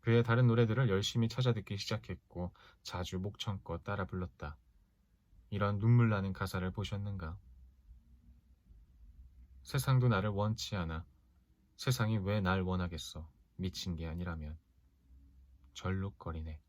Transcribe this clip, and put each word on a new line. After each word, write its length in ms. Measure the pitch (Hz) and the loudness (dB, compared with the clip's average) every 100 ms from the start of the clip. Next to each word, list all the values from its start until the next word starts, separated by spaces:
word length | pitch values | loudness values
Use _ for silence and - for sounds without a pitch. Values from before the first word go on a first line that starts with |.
그의 220 | - 117 | 4 4
다른 240 | 117 117 123 | 6 6 6
노래들을 420 | 117 117 113 127 | 6 4 4 2
열심히 400 | 98 104 120 113 | 2 2 0 0
찾아 240 | - 127 | 2 0
듣기 240 | 107 95 98 | 0 -4 -6
시작했고 760 | - 107 - 90 _ - 90 - - _ | -4 -6 -6 -12 _ -8 -8 -8 -20 _
자주 360 | - 90 90 92 | -10 -6 -4 -4
목청껏 640 | 98 101 - 98 - 85 | -6 -6 -6 -6 -6 -8
따라 220 | - 101 92 | -4 -4 -4
불렀다. 500 | 92 90 _ 76 73 _ _ _ _ _ _ _ - - | -4 -6 _ -12 -12 _ _ _ _ _ _ _ -20 -8
이런 280 | 104 101 101 | 0 0 2
눈물 300 | 113 120 117 | 6 8 8
나는 240 | 104 98 | 4 0
가사를 360 | 92 95 95 92 | -2 -4 -2 -2
보셨는가? 680 | 92 98 101 101 98 82 95 - - - - - - _ - - - _ - _ - - - - - - - - - | -4 -4 -4 -4 -6 -6 -10 -16 -20 -20 -20 -20 -20 _ -20 -20 -20 _ -20 _ -20 -20 -20 -20 -20 -20 -20 -20 -20
"세상도 460 | - 143 131 131 123 | -6 -4 4 4 6
나를 220 | 101 104 | 4 2
원치 460 | 101 104 113 - 104 | 0 0 -2 -4 -4
않아. 280 | 82 80 - - _ _ _ _ _ - | -4 -6 -8 -20 _ _ _ _ _ -6
세상이 420 | - 127 107 110 | -2 0 0 0
왜 220 | 95 104 | 0 0
날 220 | 92 95 | 2 2
원하겠어? 680 | 92 92 87 85 - 80 80 _ _ - | 0 0 -2 -6 -10 -12 -14 _ _ -8
미친 380 | 90 - - 80 | -6 -6 -6 -6
게 100 | 82 | -6
아니라면." 520 | 85 90 82 78 80 _ _ _ _ _ - - - - - - | -6 -6 -6 -8 -12 _ _ _ _ _ -20 -20 -20 -20 -20 -20
절룩거리네. 840 | - 90 95 98 - 85 80 80 80 | -8 -4 -4 -4 -8 -10 -8 -8 -10